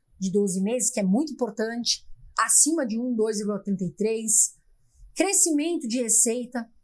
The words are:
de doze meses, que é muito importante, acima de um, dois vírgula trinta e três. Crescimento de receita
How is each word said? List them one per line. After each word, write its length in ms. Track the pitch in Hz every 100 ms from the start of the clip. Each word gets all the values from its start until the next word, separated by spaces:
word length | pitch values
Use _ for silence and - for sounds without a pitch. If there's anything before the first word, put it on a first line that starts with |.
| _ -
de 120 | 190
doze 300 | 196 202 185
meses, 300 | 190 254 -
que 100 | -
é 40 |
muito 280 | 196 202 311
importante, 760 | - 233 214 220 233 233 - - - - -
acima 480 | 220 - 285 330 254
de 120 | 220
um, 160 | 254
dois 240 | 233 220 208
vírgula 240 | 208 202
trinta 220 | 196 196
e 60 | 180
três. 600 | - 214 226 220 - - - _ _ _ _ -
Crescimento 760 | - 359 403 339 294 311 339 269
de 120 | 240
receita 720 | 226 - 240 240 247 247 233 _